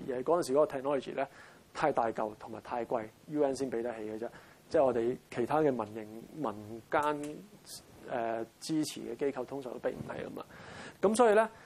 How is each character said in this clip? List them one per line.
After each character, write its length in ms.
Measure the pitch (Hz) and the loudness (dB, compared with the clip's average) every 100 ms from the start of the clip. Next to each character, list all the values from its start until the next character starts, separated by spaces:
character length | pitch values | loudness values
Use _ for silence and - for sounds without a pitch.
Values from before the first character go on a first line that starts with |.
| - | -6
而 140 | 127 | -2
係 20 | |
嗰 160 | 131 170 | 2 2
陣 60 | 151 | 4
時 80 | |
嗰 20 | 135 | 4
個 220 | 147 139 | 4 2
technology 380 | 131 143 - - | 0 0 -2 -4
呢， 120 | 139 - - - - | -4 -6 -20 -20 -14
太 180 | - 156 | 0 2
大 140 | 135 113 | 2 0
嚿 200 | 107 110 104 | 0 -4 -6
同 120 | - | -12
埋 100 | 107 | -14
太 240 | - 123 117 | -8 -6 -2
貴 180 | 127 110 - - | -4 -4 -12 -6
，U 140 | 151 | 0
N 120 | 143 131 | 2 2
先 140 | 135 | -2
畀 120 | 117 | -2
得 100 | 120 113 | -4 -4
起 60 | |
嘅 180 | 107 107 | -6 -6
啫。 100 | 117 - - - - | -8 -10 -20 -20 0
即 100 | 165 | 4
係 60 | 139 | 4
我 80 | |
哋 240 | 120 113 127 - | 4 0 -2 -4
其 160 | - 117 | -4 0
他 140 | 147 | 4
嘅 120 | 156 | 4
民 80 | 123 107 | 2 -2
營、 120 | 110 107 110 - | -8 -12 -14 -14
民 480 | - 127 104 107 113 - | -6 -4 -6 -8 -12 -2
間， 480 | 160 147 147 147 160 196 - - - - - - | 2 2 0 -4 -10 -14 -20 -18 -18 -18 -18 -6
呃， 340 | 131 117 113 113 - | -2 -2 -2 -6 -10
支 240 | - 160 151 | -2 0 -2
持 160 | - | -4
嘅 140 | 113 117 | -8 -2
機 80 | 143 | -2
構 140 | 131 120 | -2 -6
通 160 | 139 | -8
常 100 | 127 | -8
都 60 | 120 | -4
畀 120 | 135 | -4
唔 100 | - - | -4 -6
起 160 | - | -8
吖 60 | - - | -8 -10
嘛。 80 | - - - - - - | -14 -16 -16 -16 -16 0
噉 160 | 196 220 | 4 6
所 140 | 240 | 8
以 60 | 208 | 8
呢， 120 | 220 - | 4 0